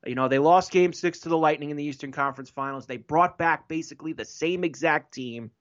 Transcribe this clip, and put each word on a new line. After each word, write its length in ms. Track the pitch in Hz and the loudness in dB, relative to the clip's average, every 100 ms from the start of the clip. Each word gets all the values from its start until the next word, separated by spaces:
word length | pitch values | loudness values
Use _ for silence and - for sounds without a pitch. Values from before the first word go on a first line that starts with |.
You 100 | - | -6
know, 140 | 123 131 | -2 2
they 100 | 135 | 4
lost 320 | 151 180 180 | 6 6 6
Game 220 | 185 180 | 4 4
six 280 | 165 175 170 | 2 -4 -4
to 80 | 170 | -2
the 100 | 165 | 2
Lightning 320 | 160 151 147 | 2 0 -4
in 60 | 147 | -6
the 60 | |
Eastern 300 | 147 135 143 | -6 -8 -10
Conference 380 | 131 139 127 131 | -4 -4 -4 -12
Finals. 360 | - 135 135 - | -8 -6 -8 -10
They 120 | 123 | -12
brought 380 | 110 156 175 - | -2 2 2 2
back 300 | 165 156 _ | 0 0 _
basically 460 | 160 160 139 156 | -8 -8 -12 -10
the 140 | 156 110 | -8 -10
same 360 | - 160 180 | -4 -2 0
exact 500 | 170 131 160 151 151 | -4 -2 0 0 -2
team, 380 | - 127 117 113 _ | -12 -10 -10 -14 _